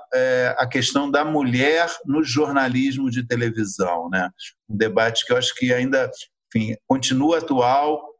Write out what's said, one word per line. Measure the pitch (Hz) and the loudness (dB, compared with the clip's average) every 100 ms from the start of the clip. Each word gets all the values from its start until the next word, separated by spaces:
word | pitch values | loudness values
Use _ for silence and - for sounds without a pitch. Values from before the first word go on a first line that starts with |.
| - | -4
é, | 127 127 127 123 110 | 0 2 2 0 0
à | 123 | -2
questão | 135 120 - 285 | 0 0 0 0
da | 143 | 0
mulher | 156 151 131 123 139 165 170 - | 0 0 0 2 2 2 0 -4
no | 139 147 | -2 0
jornalismo | 143 123 147 139 127 127 135 135 131 | 0 0 0 2 0 0 0 0 -2
de | 120 120 | -2 -2
televisão, | 120 117 110 101 95 90 85 85 | -2 -2 -2 -4 -2 -2 -2 -2
né? | 92 90 - - - - | -4 -4 -8 -20 -20 -8
Um | 104 | -2
debate | 110 104 113 113 | 0 2 0 0
que | - | 0
eu | 123 | 0
acho | 127 | 0
que | - 127 | -2 0
ainda, | 123 131 135 113 - - _ _ | 2 2 0 -2 -6 -20 _ _
enfim, | 113 110 107 - | -4 -2 -4 -2
continua | 135 123 131 151 165 | -2 0 2 2 2
atual | 160 131 123 135 151 151 - - | 0 2 4 4 2 -2 -6 -18